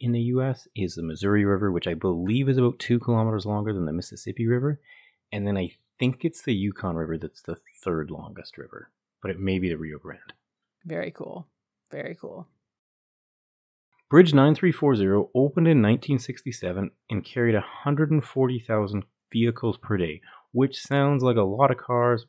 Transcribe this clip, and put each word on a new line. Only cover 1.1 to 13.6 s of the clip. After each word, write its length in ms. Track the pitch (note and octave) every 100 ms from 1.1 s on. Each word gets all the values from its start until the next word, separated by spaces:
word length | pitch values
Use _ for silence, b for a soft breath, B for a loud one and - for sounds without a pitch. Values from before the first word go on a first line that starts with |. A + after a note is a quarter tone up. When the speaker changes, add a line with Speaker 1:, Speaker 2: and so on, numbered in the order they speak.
| D#2 G2 G#2
Speaker 1:
River, 260 | G2+ G2 G2+
which 160 | F2 F2+
I 80 |
believe 540 | E2 F#2+ E2+ F#2 A#2+ C3+
is 100 | C3
about 220 | B2 -
two 180 | - A#2+
kilometers 480 | A#2 A2+ A2 G#2+ G2
longer 260 | G#2 G#2
than 140 | G2+ D#2+
the 60 |
Mississippi 560 | E2 - - - - A2+
River. 320 | B2 C#3 C#3+ b b b b -
And 160 | G#2 G2+
then 100 | G2
I 140 | F2 - _ -
think 280 | B2+ C3 E3
it's 160 | -
the 100 | -
Yukon 420 | G#2 G2+ - F#2+
River 220 | E2 D#2+ D#2+
that's 240 | D#2+ -
the 160 | - E2+ _ -
third 280 | F#2+ D#2+ D2
longest 480 | D2 D2+ C#2 - -
river, 320 | C2 - - _ _ _
but 80 | G2
it 100 | F2+
may 180 | F#2+ F#2+
be 120 | F#2
the 80 | D#2+
Rio 200 | D#2+ D2+
Grande. 360 | - - - - _ _ _ _
Speaker 2:
Very 260 | E3+ E3 -
cool. 380 | - - F3 E3 _ _ _ _
Very 240 | D3+ D3 E3+
cool. 260 | G#2 - - _ _ _ _ _ _ _ _ _ _ _